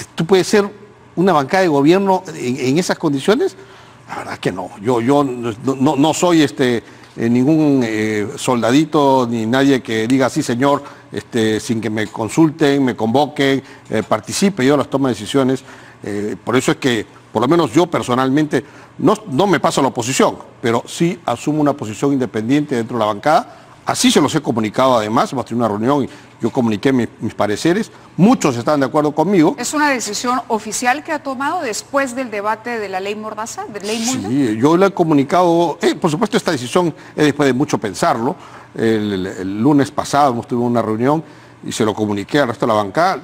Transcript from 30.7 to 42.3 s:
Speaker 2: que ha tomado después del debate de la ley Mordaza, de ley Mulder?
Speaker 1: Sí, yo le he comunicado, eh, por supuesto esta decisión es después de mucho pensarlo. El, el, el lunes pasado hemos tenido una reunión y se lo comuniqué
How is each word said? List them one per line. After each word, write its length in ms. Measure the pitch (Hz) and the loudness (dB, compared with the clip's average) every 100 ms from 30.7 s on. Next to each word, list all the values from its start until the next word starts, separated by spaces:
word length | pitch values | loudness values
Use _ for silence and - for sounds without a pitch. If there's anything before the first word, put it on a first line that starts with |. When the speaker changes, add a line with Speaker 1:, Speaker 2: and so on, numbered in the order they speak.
| 202 247 277 | -4 -2 -2
Speaker 2:
que 80 | 294 | -4
ha 120 | 302 | -8
tomado 380 | 277 254 277 359 | -8 -6 -4 -4
después 520 | 277 202 - 277 277 | -6 -8 -4 -4 -2
del 160 | 240 254 | -6 -8
debate 480 | 208 202 220 247 233 | -6 -4 -6 -6 -8
de 100 | 202 | -6
la 120 | 190 | -6
ley 160 | 196 214 | -6 -8
Mordaza, 500 | 214 214 226 - 392 | -10 -10 -10 -10 -12
de 140 | 202 | -10
ley 260 | 190 226 226 | -6 -4 -4
Mulder? 240 | - 98 | -4 -2
Speaker 1:
Sí, 280 | 135 131 110 | 0 0 2
yo 160 | 135 170 | 4 4
le 100 | 196 | 2
he 40 | |
comunicado, 880 | 190 165 151 139 180 180 170 170 - | 2 2 2 2 2 2 2 0 0
eh, 140 | - 220 | -2 0
por 160 | 180 | -2
supuesto 260 | 151 220 214 | 0 -2 -2
esta 140 | - | -2
decisión 420 | 151 120 180 175 - - - | -4 -2 0 0 -4 -14 0
es 100 | 151 | 0
después 220 | 135 143 | 2 0
de 60 | |
mucho 260 | 127 143 120 | 2 0 -2
pensarlo. 560 | 107 92 170 127 120 180 - - - - | -4 -2 -2 0 -2 -6 -12 -20 -16 -2
El, 360 | 113 110 104 | 0 0 0
el, 120 | 98 92 | -4 -6
el 340 | - 95 101 | -8 -8 0
lunes 300 | 117 147 135 | 4 4 2
pasado 440 | - - 143 143 | -2 -2 2 2
hemos 140 | 117 110 | 0 -4
tenido 200 | 120 120 | -2 0
una 160 | 120 | 0
reunión 400 | 107 110 127 156 156 - - - - | -2 0 0 0 -4 -20 -20 -16 -12
y 60 | |
se 120 | - | -2
lo 120 | 110 101 | -2 0
comuniqué 460 | 104 101 98 | -2 -4 -2